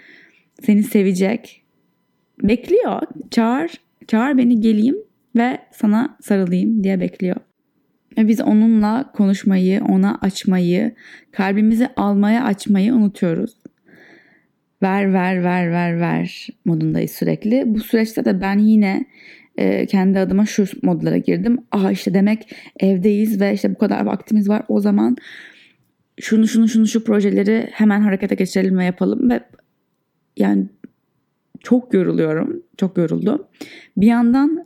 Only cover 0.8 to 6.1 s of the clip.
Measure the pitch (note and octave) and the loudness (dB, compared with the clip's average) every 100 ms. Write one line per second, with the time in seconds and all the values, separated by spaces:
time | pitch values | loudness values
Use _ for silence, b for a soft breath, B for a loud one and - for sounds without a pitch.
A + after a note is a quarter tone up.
0.8 | G#3+ G#3+ F#3+ F#3 F#3+ A3+ - - _ _ | 2 0 0 0 -2 -4 -10 -20 _ _
1.8 | _ _ _ _ _ _ G3 A#3+ - G4+ | _ _ _ _ _ _ -2 -2 0 0
2.8 | C#4+ - - D#4 - - A3+ B3+ E4+ - | 0 -4 -8 -12 -6 -2 0 -2 -4 -10
3.8 | _ _ - A3 B3+ C4 A#3+ A#3 A3 G#3 | _ _ -4 -2 0 2 2 2 2 2
4.8 | A3+ F#4+ - _ _ A#3 B3 - - - | 0 -2 -8 _ _ 0 0 -2 -12 -4
5.8 | G#3+ G#3+ - | 0 0 -2